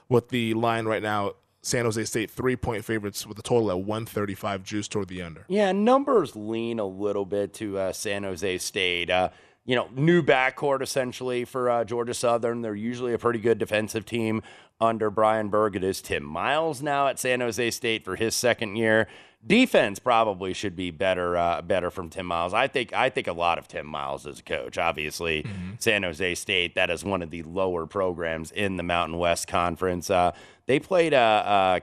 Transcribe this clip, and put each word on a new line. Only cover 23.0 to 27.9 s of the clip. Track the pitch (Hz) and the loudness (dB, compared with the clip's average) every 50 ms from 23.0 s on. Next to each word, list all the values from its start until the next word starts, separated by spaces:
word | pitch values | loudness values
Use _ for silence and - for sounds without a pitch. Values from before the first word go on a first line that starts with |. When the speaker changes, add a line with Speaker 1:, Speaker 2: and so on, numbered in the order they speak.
| 127 131 | 0 0
Speaker 2:
think | - 139 - | 0 -2 -4
a | 98 | -4
lot | 85 85 85 85 82 73 | -4 0 0 0 0 0
of | - _ | -4 _
Tim | - 82 73 | -10 -10 -8
Miles | 76 76 73 69 69 71 67 - | -8 -8 -6 -6 -6 -6 -8 -8
as | 73 67 - | -12 -14 -14
a | |
coach. | - - 82 71 60 62 - 92 | -8 -6 -6 -6 -6 -6 -4 0
Obviously, | 85 82 73 78 76 76 - - 85 82 78 76 | 0 0 0 -2 -6 -6 -6 -4 -2 -2 -2 -2
Speaker 1:
Mm-hmm. | - 107 98 92 90 92 107 - | -2 -6 -8 -8 -10 -10 -10 -2
Speaker 2:
San | - 117 107 101 95 | 0 2 2 2 0
Jose | 87 78 76 95 90 85 | -2 -4 -2 -4 -4 -4
State, | - - - 98 90 87 85 - | -4 -4 -2 -2 0 0 -2 0
that | 92 92 87 | 0 0 0
is | 85 82 82 | 0 -4 -2
one | 101 98 90 | -2 -2 -2
of | 85 78 | -2 -6
the | 87 85 | -10 -10
lower | 78 80 85 98 95 95 87 85 80 | -10 -8 -4 -2 -2 0 -2 -4 -6
programs | 76 | -4